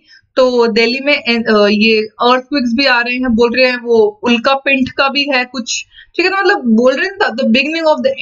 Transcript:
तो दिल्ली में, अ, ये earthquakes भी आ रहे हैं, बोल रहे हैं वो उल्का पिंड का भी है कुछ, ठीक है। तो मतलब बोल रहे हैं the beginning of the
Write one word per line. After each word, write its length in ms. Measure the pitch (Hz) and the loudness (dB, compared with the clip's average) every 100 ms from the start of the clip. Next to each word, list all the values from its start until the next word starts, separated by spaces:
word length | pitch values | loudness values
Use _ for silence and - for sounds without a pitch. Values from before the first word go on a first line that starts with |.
| _ _ _ - | _ _ _ 0
तो 300 | 254 247 233 | 2 2 0
दिल्ली 320 | 214 233 262 | 2 0 -2
में, 160 | 277 285 | -2 -2
अ, 520 | 262 233 233 214 208 | -2 -2 0 2 2
ये 280 | 208 220 220 | 2 2 2
earthquakes 760 | 214 - 240 254 254 285 247 | -2 -2 0 0 -2 -4 -2
भी 120 | 226 269 | 0 0
आ 140 | 240 | 0
रहे 140 | 240 247 | -2 -4
हैं, 180 | 254 220 | -2 0
बोल 200 | 240 240 | 0 2
रहे 140 | 254 | 0
हैं 80 | 247 | 0
वो 200 | 233 226 208 - | 0 2 2 0
उल्का 300 | 240 233 277 | -2 0 0
पिंड 360 | 277 277 269 254 | -2 0 -2 -2
का 160 | - 277 | -2 -2
भी 160 | 269 277 262 | -2 -2 -2
है 80 | 254 | -4
कुछ, 380 | 269 233 - - - - - | -8 -8 -10 -12 -20 -8 -4
ठीक 100 | 359 | -2
है। 60 | |
तो 60 | 392 | 0
मतलब 260 | 381 403 247 220 | 0 0 2 2
बोल 180 | 254 | 2
रहे 140 | 294 370 | 0 -4
हैं 220 | 392 254 | -4 -4
the 140 | 226 233 | -2 0
beginning 420 | 233 285 330 320 | 0 0 -2 0
of 100 | 302 | 0
the 140 | 254 269 | -2 -2